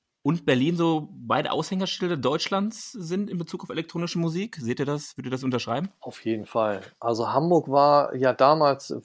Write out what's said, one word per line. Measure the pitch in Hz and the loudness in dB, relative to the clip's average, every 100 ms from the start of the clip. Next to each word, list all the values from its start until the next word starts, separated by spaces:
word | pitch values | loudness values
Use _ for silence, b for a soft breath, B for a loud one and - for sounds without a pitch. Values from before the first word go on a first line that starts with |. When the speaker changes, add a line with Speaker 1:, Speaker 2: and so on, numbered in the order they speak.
| _ _ | _ _
Speaker 1:
und | - 170 | -2 -2
Berlin | 160 127 143 170 | 2 2 2 2
so | 170 160 - | 2 0 -4
beide | - 117 120 - | -14 -2 0 0
Aushängeschilder | 131 156 190 185 - 180 165 | -2 -2 -2 -4 -2 -2 0
Deutschlands | 127 156 - 196 208 - - | 0 0 -2 -2 -2 -6 -12
sind | 220 165 185 202 | -10 -6 -4 -4
in | 180 | -6
Bezug | 170 180 | -6 -8
auf | - | -8
elektronische | 156 160 170 175 175 | -8 -6 -6 -4 -2
Musik? | 165 165 220 - | -2 -2 -6 -6
Seht | 113 123 | -6 -4
ihr | 139 | -2
das? | 147 - - | -4 -8 -12
Würdet | 127 | -8
ihr | 131 | -4
das | |
unterschreiben? | 131 123 117 120 190 _ | -2 -2 -2 -4 -4 _
Speaker 2:
Auf | 120 - 113 | -18 -10 -4
jeden | 110 | -4
Fall. | 104 117 107 98 - _ | -2 0 0 -2 -8 _
Also | 117 113 110 | -4 -2 0
Hamburg | 123 165 170 139 | 0 4 2 4
war | 139 143 147 139 | 6 8 6 4
ja | 131 127 | 2 2
damals, | 120 135 156 143 135 - | 4 6 6 4 2 -4
äh, | - | -10